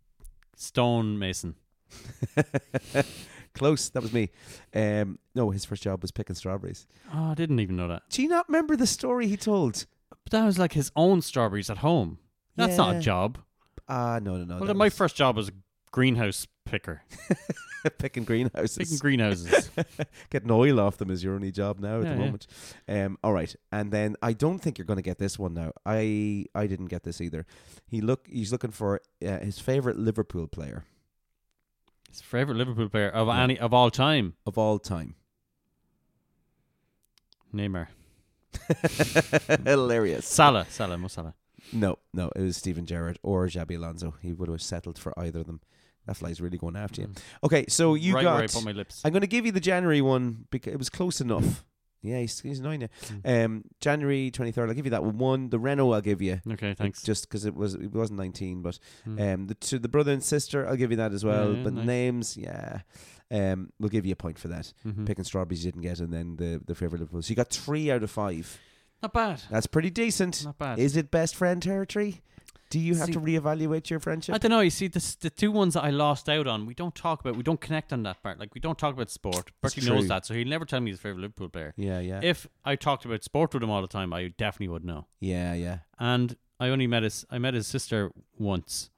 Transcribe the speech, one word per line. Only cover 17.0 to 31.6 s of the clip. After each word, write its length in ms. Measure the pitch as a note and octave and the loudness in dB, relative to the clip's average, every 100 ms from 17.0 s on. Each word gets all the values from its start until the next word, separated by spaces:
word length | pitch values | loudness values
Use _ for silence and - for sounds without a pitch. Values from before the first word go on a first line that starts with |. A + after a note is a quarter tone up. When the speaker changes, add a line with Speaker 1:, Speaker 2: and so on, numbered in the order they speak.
| - | -12
Speaker 2:
<laughs> 60 | - - - - - - - D#3 - | -10 -2 -2 -2 -10 -10 -4 -4 -4
Picking 260 | C#3 - A2 | -6 -4 0
greenhouses. 520 | A#2 B2+ - D#2 - | 2 2 0 -4 -2
Speaker 1:
Picking 200 | E3+ D3+ | -4 0
greenhouses. 720 | C#3+ C3 G#2+ F#2 E2+ - - - E3+ - | 2 4 2 0 4 2 2 -4 -4 -4
Speaker 2:
<laughs> 300 | D3+ - - | -8 -10 -4
Getting 220 | C3+ A2 | -2 4
oil 280 | A2+ C3+ B2+ | 8 8 8
off 160 | G2+ - | 4 2
them 120 | F#2+ | -4
is 140 | F#2 | -2
your 120 | F#2 G2 | -2 -4
only 160 | G2 | -4
job 280 | G2 G2+ G2 | -2 -2 -2
now 200 | G2+ A2+ | -4 -2
at 40 | |
Speaker 1:
Yeah, 100 | E3 B2+ | 0 0
Speaker 2:
the 40 | |
Speaker 1:
yeah. 60 | C3 | 0
Speaker 2:
moment. 220 | G#2 - - - - - | -2 -10 -20 -20 -16 -4
Um, 280 | G2+ G2 F#2+ | -2 -2 0
all 80 | G#2+ | 0
right, 240 | F#2+ D#2+ - - | 0 0 -8 -8
and 200 | G#2 G#2 | -4 -2
then 260 | G#2 G#2+ G#2+ | 0 0 0
I 120 | A#2 | -2
don't 260 | A2+ D3+ F#3 | 2 0 0
think 180 | E3 B2 | -4 -6
you're 80 | F#2 | -4
gonna 160 | G2 | -4
get 180 | F#2 F2+ | -2 -4
this 200 | G2 - | -4 -4
one 140 | F#2 | -6
now. 180 | E2+ D#2+ - - | -4 -6 -6 -2
I, 600 | A2 A2 G#2+ G#2 G2+ - | 0 0 0 0 -2 -4
I 140 | - G#2+ | -2 -2
didn't 200 | F#2+ F2+ | -2 -6
get 160 | F2+ | -6
this 180 | - E2+ | -8 -8
either. 240 | E2+ D#2 D#2+ - - - - | -6 -8 -10 -16 -20 -20 -8
He 160 | A2+ | -2
look, 260 | G#2+ C3 - | 2 0 -2
he's 220 | B2+ G#2 | -6 -2
looking 200 | B2 A#2 | -2 -4
for, 280 | - G#2 G2+ _ - F#2 | -2 -2 -2 _ -8 -4
uh, 120 | F#2+ | -4
his 220 | G#2 F#2+ | -4 -6
favourite 380 | - C3+ B2+ E2+ | 0 2 2 0
Liverpool 500 | A2+ A2 G#2 F2 D#2+ | 0 0 -2 -4 -6
player. 360 | - D2 G#1+ - _ _ _ _ _ _ _ | -8 -10 -12 -16 _ _ _ _ _ _ _